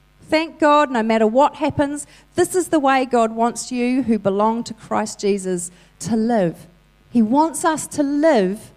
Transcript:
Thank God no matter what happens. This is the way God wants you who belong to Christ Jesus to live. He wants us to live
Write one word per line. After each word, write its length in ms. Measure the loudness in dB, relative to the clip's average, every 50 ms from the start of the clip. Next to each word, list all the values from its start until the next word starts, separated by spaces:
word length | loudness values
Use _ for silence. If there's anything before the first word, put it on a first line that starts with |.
| _ _ _ _
Thank 380 | -8 -2 -2 -2 -2 -2 -4 0
God 320 | 2 4 4 4 4 2
no 100 | 0 -2
matter 240 | 0 0 2 2 2
what 300 | 2 4 4 2 2 2
happens. 500 | -2 -4 -4 -2 -2 -2 -2 -2 -8 -12 -14 -18 -20 _ _ -2
This 180 | -2 -2 0 0
is 140 | -2 -2 0
the 120 | 0 0
way 240 | 2 2 2 2 0
God 260 | 0 0 2 0 0
wants 400 | 0 -2 -2 -2 -2 -4 -10 -8
you 320 | -4 -2 -2 0 0 -2 0
who 160 | 0 0 0
belong 440 | 0 0 0 2 0 0 0 -2 -6
to 100 | -10 -12
Christ 440 | -16 -10 -6 -4 -4 -4 -4 -8 -6
Jesus 520 | -2 -2 -2 -2 -2 -4 -4 -4 -6 -8 -14 -18 _ _ _ -12
to 140 | -6 -4 -2
live. 520 | 0 0 0 2 2 0 0 -2 -6 -14 -20 _ _ _ _ _ _ _ _
He 120 | 0 0 2
wants 420 | 2 4 2 2 0 0 -2 -2
us 220 | -2 -2 -2 -6 -8
to 160 | -4 -4 -2
live 680 | -2 0 2 2 4 4 4 2 0 -2 -6 -12 -18 -20